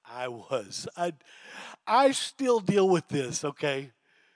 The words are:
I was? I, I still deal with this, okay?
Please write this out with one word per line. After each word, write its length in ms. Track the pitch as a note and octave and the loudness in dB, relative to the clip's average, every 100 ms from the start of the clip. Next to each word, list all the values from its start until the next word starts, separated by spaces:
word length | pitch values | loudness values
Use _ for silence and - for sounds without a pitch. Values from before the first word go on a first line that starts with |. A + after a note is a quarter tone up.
| - | -14
I 180 | A#2+ B2+ | -8 -6
was? 600 | A#2+ - C3 G2 - - - | -8 -6 -6 -4 -10 -10 -6
I, 160 | F3 D#3 _ - - - - - - | -6 -6 _ -20 -20 -18 -16 -12 2
I 260 | A#3 C#4 | 4 4
still 480 | C4+ - - C4 A#3 | 2 -6 -2 2 2
deal 280 | F#3 G3+ F#3+ | 2 4 4
with 180 | F3 - | 4 2
this, 360 | C#3+ B2 - | -4 -2 -4
okay? 480 | D3 - D3 C3+ C#3 _ _ _ _ | -6 -4 -2 -2 -6 _ _ _ _